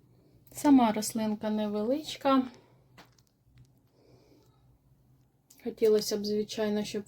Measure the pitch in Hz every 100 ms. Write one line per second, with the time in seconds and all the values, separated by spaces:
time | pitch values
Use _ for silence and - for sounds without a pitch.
0 | _ _ _ _ _ - 294 269 233 214
1 | 208 226 214 208 214 214 208 208 220 294
2 | 302 - 277 269 254 - _ _ _ -
3 | - _ _ _ _ - - _ _ _
4 | _ _ _ _ _ _ _ _ _ _
5 | _ _ _ _ _ _ 240 226 220 214
6 | 208 214 208 208 214 - 214 208 208 214